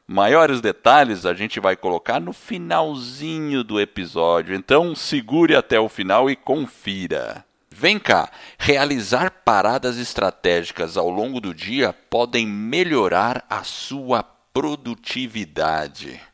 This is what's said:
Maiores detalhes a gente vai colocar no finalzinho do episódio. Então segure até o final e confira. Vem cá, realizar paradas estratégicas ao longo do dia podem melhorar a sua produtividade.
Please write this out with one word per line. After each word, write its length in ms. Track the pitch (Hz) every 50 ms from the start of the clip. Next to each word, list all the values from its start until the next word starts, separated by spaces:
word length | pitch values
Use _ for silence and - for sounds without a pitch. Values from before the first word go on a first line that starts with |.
| _
Maiores 540 | - 90 98 98 107 139 165 160 147 135 120
detalhes 680 | 110 104 92 - - 113 131 147 143 120 107 90 90
a 80 | 90 87
gente 240 | 90 104 113 - 113
vai 140 | 98 95 95
colocar 440 | - - 95 87 85 - - 117 147
no 120 | 165 170
finalzinho 1300 | - - - - - 180 175 170 170 165 160 156 147 131 123 120 127 139 147 160 160 156 156 147 139 131 120
do 160 | 107 107 104
episódio. 760 | 101 - _ 98 90 80 78 82 82 85 85 85 82 87 95
Então 400 | 95 - - 135 151 175 175 156
segure 640 | - - - - 143 113 107 139 165 170 160 156
até 220 | 131 - - 120 110
o 100 | 110 107
final 420 | - - 98 92 98 113 131 135
e 60 | 135
confira. 1080 | - _ - 131 160 139 110 - - - 104 98 95 90 80 80 71 60 55 52 - - _ _ _ _ _
Vem 300 | - 95 127 175 214 208
cá, 320 | - - 214 175 - - - - - - - _
realizar 720 | - - 143 139 139 147 143 127 104 95 127 123 175 185 - _ _
paradas 520 | - 110 98 95 107 120 135 - 127 120 120
estratégicas 1000 | 123 - - - 104 92 - _ - 90 87 87 85 82 - 92 87 82 85
ao 140 | 95 82 87
longo 300 | 90 98 110 131 135 127
do 120 | 107 95
dia 400 | 85 78 78 95 120 139 131 104 87 - _ _
podem 380 | - 117 120 120 120 120 113
melhorar 1000 | 107 101 104 107 113 135 170 185 175 151 127 104 87 85 90 104 117 131 139 - _
a 120 | 107 101 -
sua 600 | - - - - - 135 139 135 127 123 113 123 - _ _ _ _ _ 131 143 151 147 143 131 120 113 - -
produtividade. 1160 | - - 127 131 117 110 113 98 78 73 78 78 78 80 78 78 73 71 - - 71 - - - _